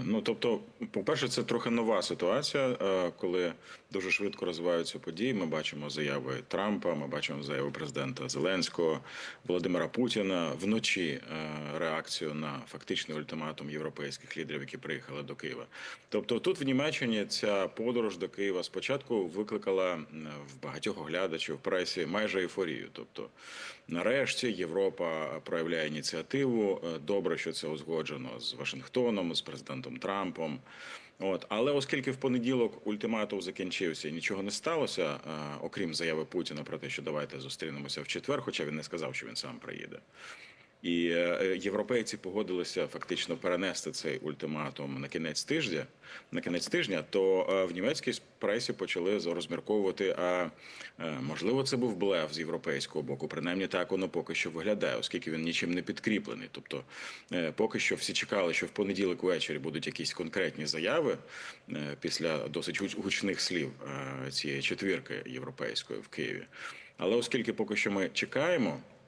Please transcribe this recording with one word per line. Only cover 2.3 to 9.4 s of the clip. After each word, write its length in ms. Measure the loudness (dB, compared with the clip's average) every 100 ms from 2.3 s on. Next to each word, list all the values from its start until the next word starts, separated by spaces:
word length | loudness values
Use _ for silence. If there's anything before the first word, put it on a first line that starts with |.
| 4 2 2 2
е, 420 | 2 2 4 2 0
коли 360 | 2 2 2 -2 -12 -18 -6
дуже 200 | -2 2
швидко 340 | 2 0 0 -2
розвиваються 540 | 2 4 4 2 -4
події. 340 | -6 -2 0
Ми 120 | 2 2
бачимо 440 | 0 -2 -4 -4
заяви 440 | -2 0 0 0 -4 -2
Трампа, 480 | 0 2 2 2 0
ми 120 | 0
бачимо 360 | -2 -2 -2
заяви 280 | -2 0 0
президента 580 | -2 -4 -2 -2 -2 -2
Зеленського, 720 | 0 2 2 2 2 4 2 -2 -10 -10 -8